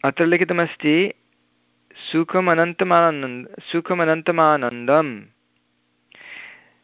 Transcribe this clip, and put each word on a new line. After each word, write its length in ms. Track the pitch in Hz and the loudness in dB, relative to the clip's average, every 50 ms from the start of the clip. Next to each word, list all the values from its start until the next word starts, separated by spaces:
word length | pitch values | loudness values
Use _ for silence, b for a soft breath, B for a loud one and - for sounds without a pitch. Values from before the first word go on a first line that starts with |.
| - | -4
अत्र 200 | 139 135 - 170 | -4 0 0 0
लिखितमस्ति, 880 | 165 180 170 185 165 180 170 170 156 - - - 151 151 165 196 - - - _ _ _ _ _ _ _ _ _ _ _ _ _ _ - | 0 2 0 0 -2 0 -2 -2 -4 -4 -4 0 0 2 2 0 -2 -4 -12 _ _ _ _ _ _ _ _ _ _ _ _ _ _ -20
सुखम् 540 | - - - - 160 165 - - 185 185 180 | -20 -14 -4 -2 -2 -2 0 0 0 2 2
अनन्तमानन्-, 1120 | 165 165 170 175 170 - 190 185 175 170 170 165 156 143 135 127 123 123 127 - - - | 2 2 2 0 0 -4 0 2 4 4 4 4 2 -2 -6 -8 -8 -10 -12 -14 -18 -20
सुखम् 400 | - - - 170 165 - 185 175 | -14 -6 -6 -6 -4 -2 -2 0
अनन्तमानन्दम्। 1200 | 165 160 160 160 156 180 170 165 160 156 151 143 127 120 120 120 120 123 143 156 156 143 117 101 104 110 _ _ _ _ _ _ _ _ _ _ _ _ _ _ _ _ B B B B B B B B B B B B B B | 2 0 0 0 0 -2 2 4 4 4 4 2 0 -4 -6 -4 0 2 2 2 2 0 -4 -10 -14 -18 _ _ _ _ _ _ _ _ _ _ _ _ _ _ _ _ B B B B B B B B B B B B B B